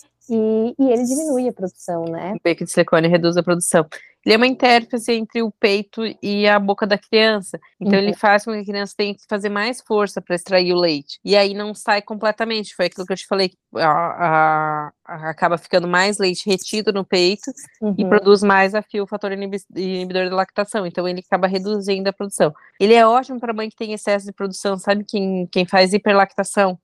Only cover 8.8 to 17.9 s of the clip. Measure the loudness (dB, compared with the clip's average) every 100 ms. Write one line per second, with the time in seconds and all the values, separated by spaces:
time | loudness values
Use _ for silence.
8.8 | -8 -4 -4 -6 _ -6 -4 -4 -4 -6
9.8 | -2 -2 0 -4 -4 -6 0 0 2 2
10.8 | 0 -2 -6 -12 2 2 2 0 -8 -6
11.8 | -2 -2 -2 -4 -4 -2 -4 -4 -8 -4
12.8 | -4 -4 -6 -8 -4 -2 -2 -4 _ -2
13.8 | 0 2 -2 -2 0 2 2 2 -2 -4
14.8 | -8 -14 -18 -12 -10 -2 -2 -2 -2 -2
15.8 | 0 0 0 0 -2 -2 -4 -4 -4 -4
16.8 | -2 -4 -2 2 2 0 -6 -14 -18 _
17.8 | -4